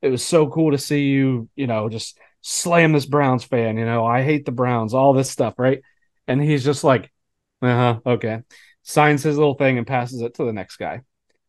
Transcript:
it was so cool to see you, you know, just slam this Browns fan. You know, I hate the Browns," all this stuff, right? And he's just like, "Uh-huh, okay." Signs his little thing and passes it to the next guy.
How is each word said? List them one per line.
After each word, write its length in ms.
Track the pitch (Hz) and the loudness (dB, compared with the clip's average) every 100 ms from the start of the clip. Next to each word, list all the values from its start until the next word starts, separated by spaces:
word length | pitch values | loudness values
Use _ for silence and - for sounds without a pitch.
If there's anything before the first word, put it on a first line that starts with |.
it 80 | 143 | -2
was 160 | 123 - | -2 2
so 220 | 170 151 | 2 2
cool 220 | 156 160 | 0 0
to 60 | 139 | 0
see 280 | - 147 139 | -2 -2 0
you, 420 | 135 135 127 113 - | 2 2 0 -6 -6
you 100 | 135 | -4
know, 200 | 110 107 | -2 -4
just 300 | 110 - - _ _ | -6 -12 -16 _ _
slam 500 | - - 180 170 160 | -10 -6 0 4 4
this 140 | 151 135 | 2 0
Browns 400 | 147 139 127 - | 0 2 0 -2
fan. 320 | 127 113 110 | -2 -2 -2
You 80 | 113 | -2
know, 200 | 117 113 | 0 0
I 160 | 123 | 0
hate 220 | 135 151 139 | 0 -2 -2
the 60 | |
Browns," 420 | 123 123 120 110 | -4 -2 0 -2
all 200 | 127 139 | 2 4
this 180 | 135 131 | 4 2
stuff, 220 | - 120 - | -2 -4 0
right? 240 | 127 135 - _ _ _ - | 0 0 -6 _ _ _ -4
And 140 | 131 | -2
he's 240 | 147 147 131 | 0 0 0
just 180 | 139 | 0
like, 280 | 151 127 - _ _ _ _ - | 2 2 0 _ _ _ _ -4
"Uh-huh, 380 | 123 120 123 113 127 | 0 2 2 0 -2
okay." 360 | 120 113 113 - - _ _ | -2 -2 -8 -12 -20 _ _
Signs 420 | - - 151 147 | -4 2 4 4
his 140 | 156 147 | 0 0
little 160 | 151 135 | 0 2
thing 220 | 135 123 | 0 0
and 100 | 113 | -2
passes 340 | 131 120 123 | -4 -4 -6
it 120 | 117 - | -8 -6
to 80 | |
the 80 | 131 | -6
next 240 | 107 92 - | -6 -10 -10
guy. 280 | 87 92 - _ _ _ | -10 -10 -14 _ _ _